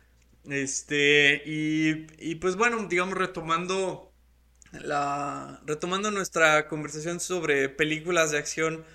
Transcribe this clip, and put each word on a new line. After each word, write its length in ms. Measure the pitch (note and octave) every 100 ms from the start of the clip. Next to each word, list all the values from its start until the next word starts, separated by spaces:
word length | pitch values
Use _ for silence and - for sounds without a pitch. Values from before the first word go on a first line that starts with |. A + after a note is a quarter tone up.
| _ _ _ _ D3
Este, 920 | C#3 C3+ - - D3 C#3+ D3 C#3+ D3 D3+
y, 600 | D#3 D#3 D#3 D#3 D#3 D#3 -
y, 160 | D#3 D#3+
pues, 200 | F#3 F#3
bueno, 300 | A#3+ A3+ F#3+
digamos, 300 | F3 F#3 F#3
retomando 960 | F3+ F3 D#3+ E3 F3+ F#3+ F#3 D3+ - _ _ _ _ _ -
la, 880 | C#3 - D3 C#3+ C#3+ C#3+ C#3 C#3 C#3 C#3+
retomando 460 | D3+ F3 F#3+ G#3+
nuestra 560 | G3+ F3 F3 D#3 D3+ D3+
conversación 520 | D#3 D3 D#3 D#3+ F3
sobre 500 | - F3+ D#3 C#3+ C3+
películas 600 | C#3 D#3 D#3 D#3+ E3+ D#3+
de 80 | D3
acción, 460 | D3 - D#3+ D#3+ D#3+